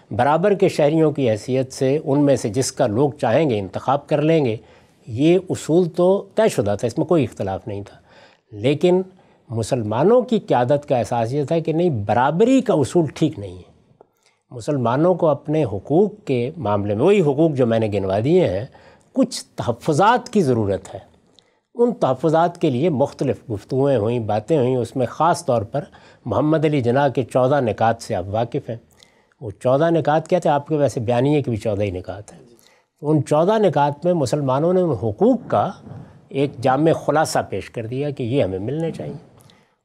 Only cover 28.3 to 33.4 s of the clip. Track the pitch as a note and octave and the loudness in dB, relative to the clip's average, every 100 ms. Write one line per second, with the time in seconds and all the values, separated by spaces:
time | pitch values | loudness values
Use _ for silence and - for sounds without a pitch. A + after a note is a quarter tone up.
28.3 | G#2+ A#2+ C#3+ - A2+ - _ _ _ _ | -4 -4 -6 -8 -12 -16 _ _ _ _
29.3 | _ A#2 - B2+ C3+ E3 E3 C#3+ D#3 D#3+ | _ -16 -4 0 2 2 2 2 0 0
30.3 | F3+ E3+ C#3+ C#3+ D#3 C#3+ - A2+ A#2+ C3+ | 0 2 0 0 0 0 0 -2 0 2
31.3 | D3+ C3+ A2 A2+ G2+ G#2 F2+ F#2 F#2 G#2+ | 2 0 -4 -2 -2 -4 -6 -10 -14 -16
32.3 | - - _ _ _ _ _ D3 D#3 - | -20 -20 _ _ _ _ _ -2 0 2
33.3 | D3+ | 2